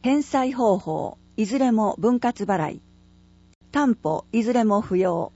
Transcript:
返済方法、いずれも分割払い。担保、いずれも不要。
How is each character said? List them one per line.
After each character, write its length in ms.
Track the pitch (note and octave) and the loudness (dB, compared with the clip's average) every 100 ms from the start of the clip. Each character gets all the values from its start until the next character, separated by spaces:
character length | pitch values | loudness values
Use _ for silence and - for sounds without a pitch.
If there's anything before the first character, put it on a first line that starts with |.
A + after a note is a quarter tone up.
返 220 | B3 C#4+ | 2 0
済 280 | C#4+ C#4 B3+ | 0 -2 -2
方 280 | B3+ A#3 F#3+ | 0 2 2
法、 380 | E3 D#3 C3+ - - - | 0 -6 -6 -10 -16 -4
い 80 | G#3+ | -2
ず 140 | C4 | 0
れ 120 | C4 | 2
も 240 | A3 G#3+ - | 2 0 0
分 200 | G#3 B3 | 0 2
割 260 | A#3+ A#3+ G3+ | 0 -4 -2
払 280 | F#3+ D3+ | -2 -2
い。 80 | - - _ _ - _ _ _ _ - | -6 -18 _ _ -20 _ _ _ _ -6
担 220 | C#4+ C#4+ | 0 0
保、 320 | A#3 D3+ D#3 - | 0 -2 -4 -2
い 100 | A3+ | -2
ず 120 | A3 | 0
れ 100 | B3 | 2
も 180 | A3 G3+ | 2 0
不 160 | G#3+ F#3 | 0 0
要。 340 | F#3 E3+ - | 0 0 -4